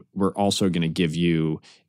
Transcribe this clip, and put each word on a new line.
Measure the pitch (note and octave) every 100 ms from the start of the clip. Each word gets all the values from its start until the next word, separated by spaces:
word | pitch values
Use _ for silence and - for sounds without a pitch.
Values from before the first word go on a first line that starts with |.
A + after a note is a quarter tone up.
| -
we're | G2 G2
also | - G2+ - F#2+
gonna | E2+ E2
give | E2 E2+ E2
you | E2+ E2 D#2+ D2+ - -